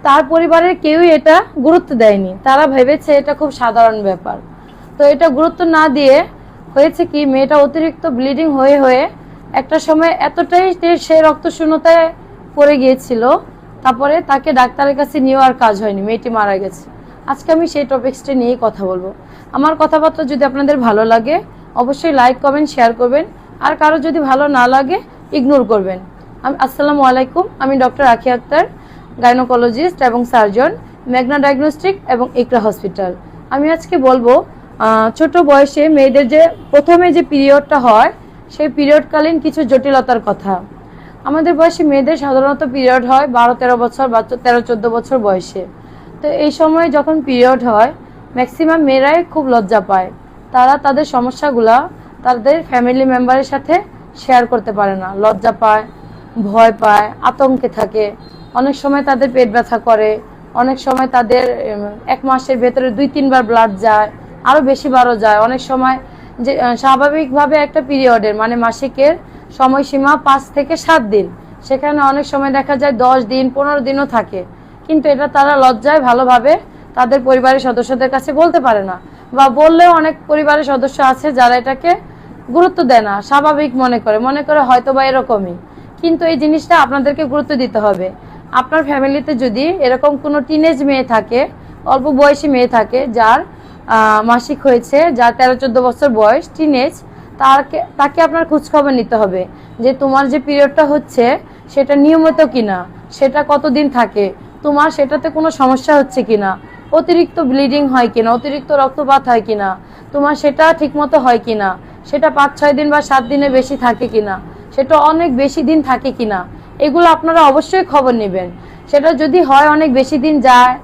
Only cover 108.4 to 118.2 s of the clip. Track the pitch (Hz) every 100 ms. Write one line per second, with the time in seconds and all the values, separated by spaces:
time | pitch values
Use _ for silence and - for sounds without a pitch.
108.4 | 277 285 - 285 269 262 277 269 269 240
109.4 | 220 214 196 190 - - - 285 285 294
110.4 | 294 277 320 330 302 294 294 311 254 233
111.4 | 233 214 196 185 - - - 285 311 277
112.4 | 277 - 294 285 294 294 294 269 233 285
113.4 | 285 262 254 269 247 233 254 220 208 190
114.4 | - - - - 269 311 294 320 339 247
115.4 | 277 330 285 320 262 247 269 254 220 190
116.4 | 180 - - - 294 302 349 320 320 330
117.4 | 302 277 311 381 370 285 254 240